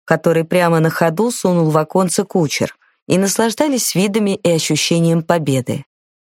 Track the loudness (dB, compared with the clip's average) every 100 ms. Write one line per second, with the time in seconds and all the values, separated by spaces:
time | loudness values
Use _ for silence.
0 | -4 0 2 0 0 0 2 2 2 0
1 | 0 0 -2 -2 0 2 2 0 0 0
2 | 0 -2 -2 -2 -2 -2 -6 -8 _ _
3 | -2 0 0 0 -2 0 0 0 -2 0
4 | 0 0 -2 0 0 0 0 -2 0 2
5 | 2 2 0 0 0 -2 -2 -8 -10 _
6 | _ _